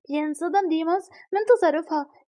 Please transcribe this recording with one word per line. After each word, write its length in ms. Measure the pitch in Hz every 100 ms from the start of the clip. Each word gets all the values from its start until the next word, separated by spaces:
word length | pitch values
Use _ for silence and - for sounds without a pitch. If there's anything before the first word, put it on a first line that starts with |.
| -
بينصدم 600 | 294 302 294 330 381 370
ديموس 420 | 320 320 381 - - -
من 80 | 392 427
تصرفها 580 | 480 339 302 330 311 285 _